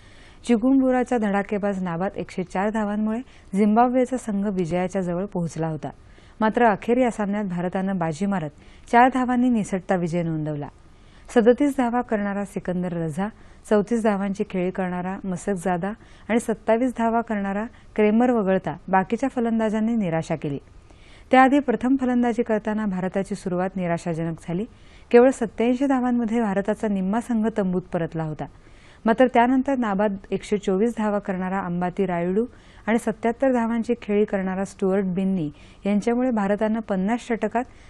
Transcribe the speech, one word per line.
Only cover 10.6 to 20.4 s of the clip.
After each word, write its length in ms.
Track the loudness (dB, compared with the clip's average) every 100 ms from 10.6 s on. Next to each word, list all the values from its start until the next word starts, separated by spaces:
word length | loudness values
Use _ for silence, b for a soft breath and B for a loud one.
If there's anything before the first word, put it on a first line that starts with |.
| -10 -14 b b b b b
सदतीस 400 | 4 4 4 2 2
धावा 220 | 0 -2
करणारा 440 | -2 -4 -2 -4
सिकंदर 480 | -6 -8 -6 -4 -4
रझा, 360 | -4 -4 -4 -6 b b b 0
चौतीस 320 | 0 2 0
धावांची 420 | 0 0 -2 -4 -4
खेळी 200 | -2 -2
करणारा 480 | -2 -4 -4 -6 -6
मसकजादा 680 | -6 -6 -4 -4 -2 -2 -4 -8 B B B
आणि 120 | -2
सत्तावीस 520 | 0 -4 0 2 2 0
धावा 220 | 0 0
करणारा 440 | -2 -4 -2 -4 -6 b b 2
क्रेमर 340 | 4 4 4
वगळता 460 | 2 2 0 -2 -8 0
बाकीच्या 400 | 0 2 -2 -2
फलंदाजांनी 680 | -2 -2 0 0 0 0 0
निराशा 400 | 0 -2 -2
केली. 220 | -4